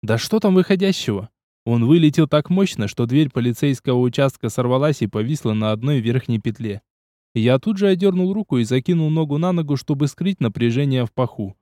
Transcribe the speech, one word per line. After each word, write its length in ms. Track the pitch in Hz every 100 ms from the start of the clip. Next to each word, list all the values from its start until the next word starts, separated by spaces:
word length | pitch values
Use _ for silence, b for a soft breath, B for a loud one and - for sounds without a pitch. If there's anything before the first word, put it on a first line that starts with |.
Да 140 | 104 117
что 240 | - 220
там 140 | 214
выходящего? 720 | 185 180 190 190 185 - 101 107 _ _ _ -
Он 180 | 117
вылетел 420 | 117 165 151 143 156
так 220 | 151 -
мощно, 400 | 180 196 - 104
что 160 | -
дверь 240 | 120 135 151
полицейского 720 | 127 120 117 147 131 - 123
участка 480 | 123 123 139 - 117
сорвалась 540 | - 123 127 151 151
и 40 | 107
повисла 460 | 107 110 151 117
на 200 | 107 107
одной 280 | 107 127 143
верхней 400 | 113 123 - 113
петле. 400 | 117 107 113 101 _ _ _ _ _
Я 240 | - 113 131
тут 180 | 208 202
же 120 | 202
отдернул 440 | 185 196 180 180
руку 260 | 196 202 131
и 60 |
закинул 460 | 110 127 131 175 156
ногу 260 | 156 156 143
на 160 | 180
ногу, 240 | 175 151 135
чтобы 320 | - 143 147
скрыть 320 | - 180 196
напряжение 640 | 120 101 120 120 143 131
в 80 | 120
паху. 420 | - 123 - 101 98